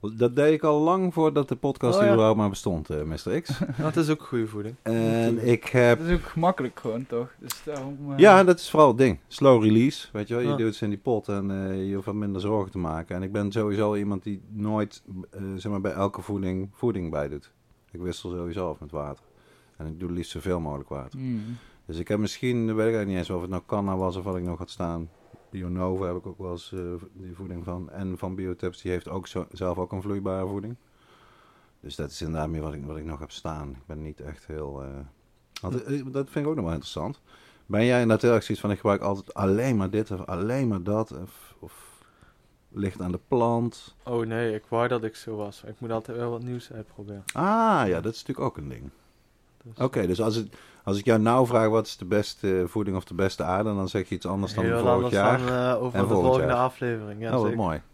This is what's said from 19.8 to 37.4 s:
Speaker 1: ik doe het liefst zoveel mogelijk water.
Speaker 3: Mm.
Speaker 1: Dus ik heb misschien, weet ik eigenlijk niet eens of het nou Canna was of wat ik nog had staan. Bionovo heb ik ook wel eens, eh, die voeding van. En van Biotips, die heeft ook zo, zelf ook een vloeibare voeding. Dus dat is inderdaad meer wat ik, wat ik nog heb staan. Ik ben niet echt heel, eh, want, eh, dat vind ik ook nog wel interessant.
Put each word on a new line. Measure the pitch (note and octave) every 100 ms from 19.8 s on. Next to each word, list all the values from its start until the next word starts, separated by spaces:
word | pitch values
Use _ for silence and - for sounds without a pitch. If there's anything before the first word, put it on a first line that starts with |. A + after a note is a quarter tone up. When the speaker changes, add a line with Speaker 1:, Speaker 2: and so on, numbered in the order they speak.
| D#2+
Speaker 1:
ik | D#2
doe | F2+
het | F2
liefst | E2
zoveel | E2+ F#2 F2
mogelijk | D#2 C#2+ C#2
water. | C#2+ B1+ C3
Speaker 3:
Mm. | C3 A#2 A2 A#2+ - _ -
Speaker 1:
Dus | E2
ik | F2
heb | G#2+
misschien, | G#2 - B2+ B2 A2+
weet |
ik | A2
eigenlijk | A2 A2+ G2
niet | F#2
eens | E2+
of | F2+
het | F2+
nou | F2+ -
Canna | G#2 G2 F#2+
was | F#2 F#2
of |
wat | F#2+ F2+
ik |
nog | F2 E2+
had | F2+
staan. | - E2+ E2+ E2 _ _ - _
Bionovo | F#2+ F2+ F2+ F#2 F#2 F#2
heb | F2+
ik | F#2+
ook | F2+
wel | F#2
eens, | F2 -
eh, | F#2+ F2 F2 F2+
die | F#2+ F#2 F2
voeding | F#2 F2
van. | F2 F2+ E2
En | F2 F#2+ F2+
van | F#2+ F#2
Biotips, | F#2 F2+ F#2 F2
die | F#2
heeft | F2+ -
ook | F#2 E2+
zo, | F#2 -
zelf | F2+ F#2 F2
ook | F2+
een | G2
vloeibare | G2+ G2+ F#2+ F#2+ F#2+
voeding. | G2+ G#2 A#2+ _ _ _ _ _ _ _ _ _ _
Dus | - -
dat | D2
is | -
inderdaad | D#2+ D#2+ D#2
meer | D#2+
wat | D2+
ik, | D2 C#2
wat | D#2
ik | D#2
nog | D2
heb | D2+
staan. | - E2 D#2 D2
Ik | B1+ C2+
ben | D2+
niet | D#2 D2+
echt | C#2 D2+ -
heel, | D#2 C#2+ C#2
eh, | C2+ C#2 C#2+ _ _ _ _ -
want, | F#2 B2
eh, | A2 C#3+ C3
dat | C3+ C#3
vind | - D3
ik |
ook | D#3
nog | F2
wel |
interessant. | D#2+ C2+ - E2+ C#3 _ -